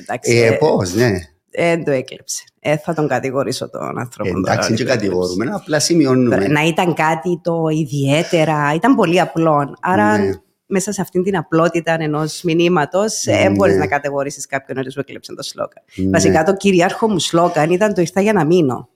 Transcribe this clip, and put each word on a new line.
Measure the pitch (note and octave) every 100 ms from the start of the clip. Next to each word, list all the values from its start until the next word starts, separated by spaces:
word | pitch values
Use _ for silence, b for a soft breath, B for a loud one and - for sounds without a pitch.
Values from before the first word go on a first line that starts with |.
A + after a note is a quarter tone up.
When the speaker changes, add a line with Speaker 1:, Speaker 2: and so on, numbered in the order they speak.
Speaker 1:
εντάξει, | F#2 A#2+ B2 A#2
Speaker 2:
Ε, | A2+
Speaker 1:
ε, |
Speaker 2:
πώς, | A2+ D#3 A#3+ F#2
ναι. | G2+ B2 F#2 - _ _
Speaker 1:
ε, | - E3+ E3+
δεν |
το | E3+
έκλεψε. | C3 B2+ - - - - _
Ε, | - D3+
θα | -
τον | D#3+ D3+
κατηγορήσω | B2 C3 C3 A#2+ B2+ -
τον | - C2 -
άνθρωπο | B2 - G2+
Speaker 2:
Ε, |
Speaker 1:
τώρα, | F2+ F#2
Speaker 2:
εντάξει, | - F#2+
Speaker 1:
ότι | A2+
Speaker 2:
και | A#2+
Speaker 1:
το |
έκλεψε. | B2 G2
Speaker 2:
κατηγορούμε, | F2+ F2+ F2+ A#2
απλά | G3+ - D3+
σημειώνουμε. | - E3+ C3+ B2+ B2 B2+
Speaker 1:
Τώρα, | -
να | D3
ήταν | D#3+ E3 F3+
κάτι | D#3+ D#3 E3 F3+ E3+
το | F3 E3 D#3+
ιδιαίτερα, | D#3 C#3+ C#3+ C#3 D3 E3+ E3+ D#3 D3+ D3 D#3
ήταν | A#3 A#3
πολύ | E3+ F3
απλό. | E3 E3 E3 D3 C#3+ -
Άρα, | F3 F#3+ G#3 G#3+
Speaker 2:
Ναι. | G3 F#3+ _ _ _
Speaker 1:
μέσα | G3 G#3
σε | G3
αυτήν | E3+ F#3
την | F#3 F#3+
απλότητα | - D#3+ E3+ E3+ E3 D#3+
ενός | D#3 D3+ D#3 -
μηνύματος, | F3 E3 E3+ E3+ C#3+ F#3 A3 - -
ε, | G#3
Speaker 2:
Ναι. | G3
Speaker 1:
μπορείς | G3 G3 G3
να | -
κατηγορήσεις | C#3+ C#3+ C#3 C#3 C3+ -
κάποιον | C3+ C3+ C3
ότι | C3
σου | C#3
έκλεψε | C3+ A2 -
το | -
σλόγαν. | - - - - _ -
Speaker 2:
Ναι. | F#2+
Speaker 1:
Βασικά, | D#3+ - D#3+
το | E3 G3
κυρίαρχο | G3+ F#3 F#3 - A3+
μου | F#3
σλόγαν | - E3+ F3 D3+ D#3
ήταν | F3+ G#3+
το | F#3
«Ήρθα | E3 G3
για | G3+
να | G3+ D3
μείνω». | F3+ C#3 G#2 -